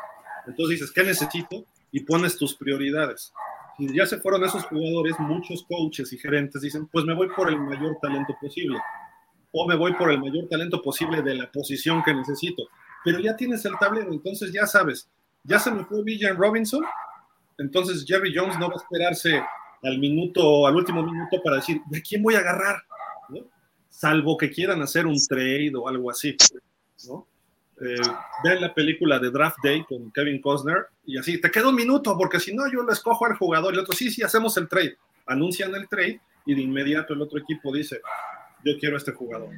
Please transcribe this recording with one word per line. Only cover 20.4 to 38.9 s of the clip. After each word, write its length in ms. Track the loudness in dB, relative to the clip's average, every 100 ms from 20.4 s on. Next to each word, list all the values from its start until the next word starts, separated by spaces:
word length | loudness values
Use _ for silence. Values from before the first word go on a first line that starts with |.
| 6 8 8
al 100 | 6
último 280 | 2 0
minuto 380 | -2 -4 -2 -2
para 140 | 2 0
decir, 240 | 0 -4 -4
"¿De 120 | -10
quién 220 | -4 0
voy 120 | 4 4
a 40 |
agarrar?", 440 | 4 0 0 -2 -8 -14 -14 -14 -16
¿no? 100 | -16 -16 _ _ _ _
Salvo 460 | -2 4 4 4 2
que 120 | 0
quieran 320 | 0 0 0
hacer 240 | 0 2 2
un 120 | 2 2
trade 460 | 0 2 0 0 -2
o 120 | -4
algo 220 | -2 -4
así, 260 | -2 -4 6 4 4 _ _ _ _ -16
¿no? 200 | -16 -16 _ _ _ _ -8
Eh, 180 | -4 0 0 -2 -10 -2
vean 180 | 2 2
la 120 | 2
película 460 | 0 0 2 4 4
de 100 | 2
Draft 280 | 2 2 4
Day 220 | 2 2
con 260 | -2 -10 -6
Kevin 300 | -2 -2 0
Costner 460 | 0 0 2 -2 -2 _ -8
y 120 | -6
así, 220 | -2 0
"Te 120 | 2
queda 160 | 4 4
un 80 | 4
minuto, 420 | 4 2 2 2
porque 220 | 2 2
si 160 | 0 -2
no, 160 | 0
yo 100 | 0
lo 100 | 0
escojo 340 | 0 2 2 2
al 100 | 2
jugador", 380 | 2 2 2
y 40 | 0
el 60 |
otro, 100 | -2
"Sí, 160 | -2 -2
sí, 140 | -2
hacemos 320 | 2 2 2 -2
el 100 | 0
trade". 300 | 0 0 -4 _ _ -4
Anuncian 480 | 0 0 -2 -4 -6
el 120 | -6
trade 320 | -2 -2 -2 _ _ -2
y 100 | 0
de 60 |
inmediato 520 | 0 0 0 0 -2
el 80 | -6
otro 160 | -4 -6
equipo 340 | -6 -6 -4
dice, 280 | -4 -4 -10 -10 -10 -10 -14 -20 _
"Yo 160 | -2 0
quiero 160 | -2